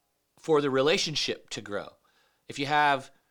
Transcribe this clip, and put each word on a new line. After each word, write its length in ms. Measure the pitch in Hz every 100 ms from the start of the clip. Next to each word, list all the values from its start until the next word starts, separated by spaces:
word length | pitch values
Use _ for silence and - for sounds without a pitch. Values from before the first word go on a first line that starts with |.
| _ _ _ _
for 220 | - 151
the 100 | 143
relationship 760 | 131 139 190 175 143 - - -
to 120 | -
grow. 260 | 104 101 76 - _ _ _ _ -
If 100 | -
you 80 | 139
have 440 | 151 147 139 - _ _